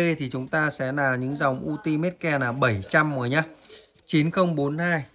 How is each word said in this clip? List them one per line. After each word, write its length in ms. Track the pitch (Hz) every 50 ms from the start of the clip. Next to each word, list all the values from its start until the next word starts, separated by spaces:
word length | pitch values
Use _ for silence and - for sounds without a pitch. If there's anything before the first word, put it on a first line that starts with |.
| 175 170 160 151
thì 120 | 143 127
chúng 180 | - 135 127 135
ta 220 | - 156 156 147
sẽ 220 | 143 - 135 131
là 240 | 139 147 139 135 127
những 200 | 123 127 131 143
dòng 340 | 147 160 135 131 - - 156
Ultimate 460 | 151 147 - 165 156 151 165 180 180 -
Care 180 | - 165 147 135
là 140 | 131 120
bảy 300 | 120 135 139 123 110 98 98 -
trăm 280 | - 160 151 151 143
rồi 140 | 131 120 120
nhá. 120 | 135 156 156 - - - - - - - - _ _ - _
Chín 240 | - - 156 151 170
không 260 | - 196 185 175 165
bốn 220 | 147 143 143 147 156
hai. 260 | 175 175 170 156 131 -